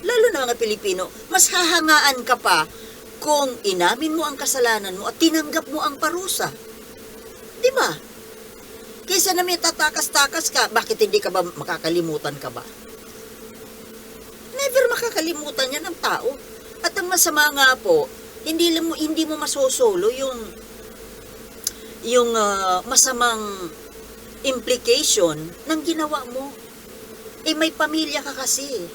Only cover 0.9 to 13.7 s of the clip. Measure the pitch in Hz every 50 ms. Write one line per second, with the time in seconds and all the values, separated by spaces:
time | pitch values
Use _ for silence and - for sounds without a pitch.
0.9 | 185 185 185 180 - 220 - - 330 370 359 - 381 359 359 320 359 339 311 311
1.9 | 311 302 285 285 269 254 233 - 254 - - 220 185 160 156 160 - - - -
2.9 | - - - - - - - 302 302 294 277 262 240 - - 202 185 180 170 175
3.9 | 220 240 311 320 311 330 311 294 285 - 285 277 - 269 240 233 226 214 202 190
4.9 | 185 190 214 233 - - 330 330 311 320 302 294 311 320 - - 277 302 294 302
5.9 | 285 - 320 311 339 359 381 359 - - 196 156 - - - - - - - -
6.9 | - - - - - - - - - - - - - - - 508 523 523 539 214
7.9 | 156 - - - - - - - - - - - - - - - - - - -
8.9 | - - - - 359 359 320 381 370 349 359 359 359 339 - 330 330 - 311 302
9.9 | 311 330 302 - - 302 285 277 - 330 311 - - 269 233 208 220 226 220 -
10.9 | 220 - 220 202 190 208 202 180 180 190 175 175 175 - 139 175 170 156 - 160
11.9 | 170 175 170 165 151 147 - 151 143 143 - 131 120 120 - - - - - -
12.9 | - - - - - - - - - - - - - - 220 220